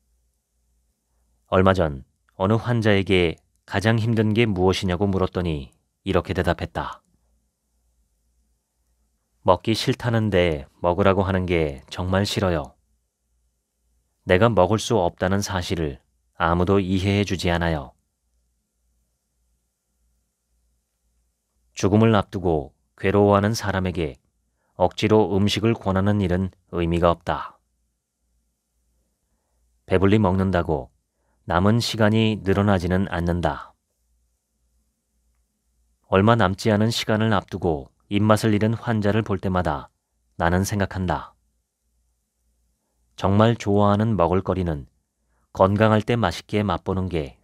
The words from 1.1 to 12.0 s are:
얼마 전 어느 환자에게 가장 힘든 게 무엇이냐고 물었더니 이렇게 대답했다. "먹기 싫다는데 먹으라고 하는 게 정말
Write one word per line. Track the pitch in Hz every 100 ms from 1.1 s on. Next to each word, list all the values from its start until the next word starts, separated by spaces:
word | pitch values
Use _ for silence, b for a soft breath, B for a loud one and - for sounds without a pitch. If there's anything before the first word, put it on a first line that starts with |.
| _ _ _ _
얼마 | 95 95
전 | 92 80 69 - _ _ -
어느 | 98
환자에게 | 113 120 120 107 98 95 92 85 - _ _ -
가장 | 101 107 113
힘든 | 110 113 107
게 | 107 117
무엇이냐고 | 92 92 90 95 87 101
물었더니 | 95 92 95 87 76 67 _ _ _
이렇게 | 98 92 -
대답했다. | 185 175 170 - - - - _ _ _ _ _ _ _ _ _ _ _ _ _ _ _ _ _ _ _ _ _ _ _ _
"먹기 | - 90 -
싫다는데 | 110 - 123 123 113 107 92 87 73 67 _
먹으라고 | 87 87 98 95
하는 | 95 95
게 | 90 87 78 67 -
정말 | -